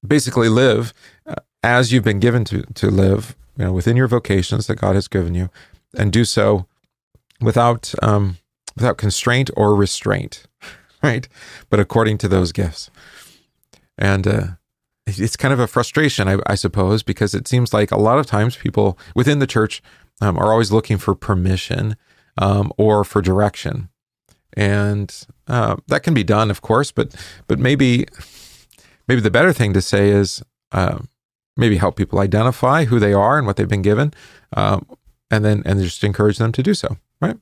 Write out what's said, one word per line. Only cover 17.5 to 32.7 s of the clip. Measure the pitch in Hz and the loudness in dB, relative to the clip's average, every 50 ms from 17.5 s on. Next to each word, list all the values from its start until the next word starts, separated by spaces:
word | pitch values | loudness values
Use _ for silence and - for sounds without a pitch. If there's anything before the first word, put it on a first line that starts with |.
| - 123 123 - - | 0 0 0 0 0
like | 107 104 - | 0 0 0
a | - 98 | 0 0
lot | 104 110 120 143 | 2 2 2 2
of | 147 - | 0 0
times | - 104 107 120 127 - | -2 0 0 -2 -4 -4
people | - - - - 104 101 92 _ - - - | -8 -4 -2 0 0 0 -2 _ -14 -6 -2
within | - 123 135 147 143 | 0 2 2 2 2
the | 135 131 | 0 0
church, | - 120 107 107 - - _ _ _ _ _ _ _ _ | 0 0 0 0 -2 -10 _ _ _ _ _ _ _ _
um, | - 104 87 82 | -2 -2 0 2
are | 90 107 | 2 2
always | 110 113 117 95 | 4 2 2 2
looking | 104 110 107 - 110 95 | 2 0 0 0 -4 -2
for | - - 98 | 0 -2 -4
permission, | - - - 104 92 90 95 92 92 - - - - 98 107 107 - _ _ _ _ _ _ _ - | -4 -2 -2 -2 0 0 0 0 -2 -4 -4 -4 -4 -2 -4 -6 -8 _ _ _ _ _ _ _ -2
um, | 92 98 101 101 101 95 - - | 0 0 2 0 0 -2 -2 0
or | 104 107 107 104 101 | 2 2 4 2 0
for | - - 104 | 0 -2 -2
direction. | 95 92 92 98 104 101 - - - - - - 95 - _ _ _ _ _ _ _ _ _ _ _ _ - | 0 2 2 2 2 0 -2 -6 -10 -8 -8 -8 -10 -12 _ _ _ _ _ _ _ _ _ _ _ _ -6
And, | - 104 98 101 104 101 104 104 104 101 90 - - - _ - _ _ - | -2 -2 0 0 0 0 -2 -2 -4 -4 -8 -12 -18 -20 _ -20 _ _ -4
uh, | - 123 110 110 101 - - - | -2 -2 0 -2 -2 -6 -4 -4
that | - 151 - | -4 -2 0
can | - 165 | 0 0
be | 127 98 | 0 2
done, | 85 107 107 110 107 | 2 2 2 2 0
of | 101 - | -2 -4
course, | - - 110 120 143 - | -2 0 0 0 0 -2
but, | - - 117 - - - - - - - - _ | -2 -4 -4 -4 -6 -18 -20 -20 -20 -20 -6 _
but | - 131 | -4 0
maybe, | 131 127 143 131 139 127 120 120 - - _ - - - - - - - - - _ _ _ _ _ _ _ _ _ - | 0 0 2 2 2 2 2 0 -2 -4 _ -20 -20 -20 -20 -20 -20 -20 -20 -20 _ _ _ _ _ _ _ _ _ 0
maybe | 131 123 | 0 2
the | 104 107 | 2 2
better | 90 113 156 185 | 2 4 4 4
thing | 160 - 120 104 95 | 4 2 0 0 2
to | 95 | 0
say | 92 - - 101 101 101 | 0 0 2 2 4 4
is, | 101 101 101 90 - - - _ _ _ _ _ | 4 4 2 0 -4 -10 -16 _ _ _ _ _
uh, | - 95 92 - - - - - _ _ _ _ _ _ _ _ _ - | -2 -2 -2 -2 -2 -6 -10 -16 _ _ _ _ _ _ _ _ _ 0
maybe | 120 117 107 85 | 2 2 2 2
help | 78 - - | 0 0 0
people | - 101 - - 98 | -2 -4 -2 0 -2
identify | 98 101 87 107 110 127 123 - - 127 | 0 2 2 2 0 0 -2 0 0 0